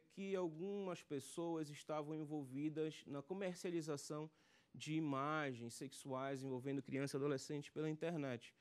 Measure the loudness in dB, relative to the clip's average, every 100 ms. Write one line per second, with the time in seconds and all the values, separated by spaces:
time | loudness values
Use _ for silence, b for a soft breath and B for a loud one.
0 | -2 -6 0 2 2 0 -2 0 -2 -4
1 | -2 -4 -4 -2 0 0 -2 -6 -2 -2
2 | 0 -2 -2 -2 -2 0 0 2 0 -2
3 | -6 -6 -4 -2 -2 -2 0 0 0 -2
4 | -2 -4 -6 -10 B B B -10 0 2
5 | 4 4 4 4 2 0 -4 -4 -6 -6
6 | -2 0 0 0 0 0 2 0 2 2
7 | 2 4 4 2 0 -4 -4 0 0 2
8 | 2 2 0 -2 -6 -20